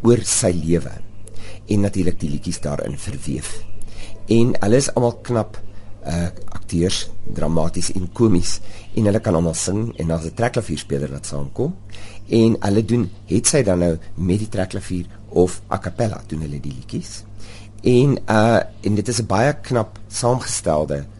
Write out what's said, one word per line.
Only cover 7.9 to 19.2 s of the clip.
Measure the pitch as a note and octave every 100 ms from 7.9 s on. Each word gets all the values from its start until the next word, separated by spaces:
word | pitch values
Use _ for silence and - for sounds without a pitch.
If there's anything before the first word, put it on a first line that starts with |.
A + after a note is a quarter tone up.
en | F#2+ F2+
komies, | - A#2 F2 F2 - - - -
en | -
hulle | G#2 G2+
kan | A2
almal | E2 E2+
sing | D#2+ - G2+ A2+ -
en | E2
daar's | E2
'n | D#2+
trekklavierspeler | D#2+ A#2+ C3 G2 D2+ - C#2 C#2
wat | C#2 -
saamkom | C#2+ C#2+ - C#3 F#3 - - - - -
en | A2+ A2+ A2
hulle | G2+ G2+
doen | G#2 A#2+ G2+ - -
het | E2+ -
sy | D3+
dan | G#2+ F2+
nou | F2 D#2+ -
met | - F2+ F#2+
die | G#2+
treklavier | G2 F#2 G2+ - F2+ F2 - -
of | E2+ F2+ - -
a | -
cappella | F2 E2 G#2 - -
doen | D2+
hulle | D2+ C#2+
die | C#2+
liedjies. | B1+ A#1+ - - - - - - - - -
En, | - B2 C#3 C3 -
eh, | A2 A2 A2+ - -
en | -
dit | G#2 G#2+
is | A#2